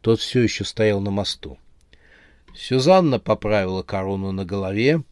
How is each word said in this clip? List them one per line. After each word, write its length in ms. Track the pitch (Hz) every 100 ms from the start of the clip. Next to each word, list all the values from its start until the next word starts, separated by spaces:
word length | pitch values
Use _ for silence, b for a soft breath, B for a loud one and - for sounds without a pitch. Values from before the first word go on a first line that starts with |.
Тот 200 | - 113
всё 220 | - 131
ещё 220 | 113 -
стоял 360 | 98 - 107 101
на 100 | 101
мосту. 480 | 98 98 - - - - _ _ b b b b b b
Сюзанна 640 | - - 127 131 185 165 123
поправила 640 | - 110 107 104 95 92
корону 500 | 92 98 95 98 98
на 120 | 95
голове 580 | 92 98 95 101 123 160 139